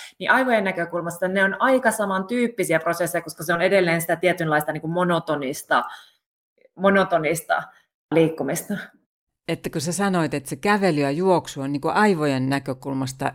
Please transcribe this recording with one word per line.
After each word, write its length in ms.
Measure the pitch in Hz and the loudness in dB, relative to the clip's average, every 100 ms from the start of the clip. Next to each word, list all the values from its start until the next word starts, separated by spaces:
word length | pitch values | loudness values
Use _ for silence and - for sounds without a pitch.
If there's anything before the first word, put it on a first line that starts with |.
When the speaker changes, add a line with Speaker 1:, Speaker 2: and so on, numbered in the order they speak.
| - - | -16 -6
Speaker 1:
niin 120 | 185 | 0
aivojen 340 | 247 254 220 | 2 2 2
näkökulmasta 640 | 196 180 165 170 165 165 185 | 0 -4 -4 -6 -6 -4 -2
ne 160 | 196 | 2
on 120 | 190 190 | 0 2
aika 320 | 247 262 233 | 2 4 2
samantyyppisiä 920 | 220 196 190 190 247 233 233 160 160 | 0 -2 -2 -2 -2 -2 -2 0 0
prosesseja, 420 | 170 170 170 170 | 0 -2 -2 -2
koska 200 | 156 - | -6 -8
se 120 | 160 | -4
on 80 | 170 | 0
edelleen 380 | 185 196 175 165 | 4 4 4 0
sitä 160 | 165 165 | 0 0
tietynlaista 560 | 180 170 160 151 151 | 0 0 0 0 0
niinku 160 | 151 156 | -4 -4
monotonista, 960 | 175 180 165 160 147 131 151 - 135 - - - _ _ _ _ _ _ | 0 0 0 0 -4 -4 -8 0 0 0 -10 -20 _ _ _ _ _ _
monotonista 880 | - 196 196 190 170 156 160 - 151 - _ _ _ _ | -2 2 4 2 0 0 -4 -2 -4 -4 _ _ _ _
liikkumista. 600 | 160 160 160 139 156 - 196 - _ _ _ _ _ - | 2 2 0 -4 -6 -6 -10 -10 _ _ _ _ _ -8
Speaker 2:
Että 220 | 165 - | -8 -6
kun 100 | 165 | -6
sä 120 | 151 | -4
sanoit, 420 | 170 202 180 151 | -2 0 0 0
että 160 | 147 - | -4 -6
se 60 | 147 | -4
kävely 440 | 202 208 190 147 | 0 2 2 2
ja 100 | 139 | 0
juoksu 500 | 147 185 165 - 143 | 2 2 2 0 -6
on 120 | 135 | -4
niinku 160 | 143 160 | -2 0
aivojen 600 | 190 214 165 151 131 131 | 2 4 4 2 0 0
näkökulmasta 840 | 139 135 131 139 135 131 - 139 | -2 -4 -6 -6 -4 -4 -4 -6